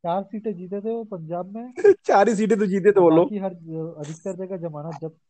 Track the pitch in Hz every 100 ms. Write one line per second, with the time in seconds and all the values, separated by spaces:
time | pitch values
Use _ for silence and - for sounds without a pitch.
0 | 175 185 196 214 220 175 180 202 214 233
1 | 220 190 156 175 180 214 247 254 415 370
2 | - 214 202 208 214 208 208 196 190 202
3 | 175 160 190 208 190 180 165 160 160 151
4 | 147 160 196 180 185 190 165 151 156 156
5 | 160 _